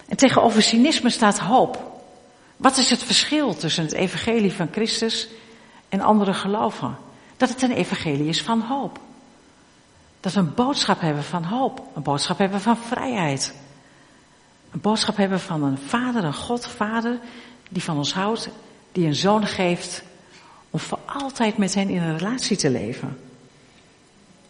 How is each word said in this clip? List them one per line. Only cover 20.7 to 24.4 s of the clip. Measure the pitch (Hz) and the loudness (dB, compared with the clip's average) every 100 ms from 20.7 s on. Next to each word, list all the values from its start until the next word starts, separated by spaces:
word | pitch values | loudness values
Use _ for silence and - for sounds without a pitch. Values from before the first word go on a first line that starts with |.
om | 160 | -6
voor | - - | -6 -8
altijd | - 277 269 262 220 208 | -8 -8 -8 0 0 2
met | 190 | 0
hen | 202 196 | 0 0
in | 185 | 0
een | 165 160 | -2 -2
relatie | 190 254 - 196 | -4 -4 -2 0
te | 147 | 2
leven. | 120 104 127 143 131 - - - _ - _ _ _ _ _ _ - | 0 -2 -8 -10 -12 -16 -20 -20 _ -20 _ _ _ _ _ _ -20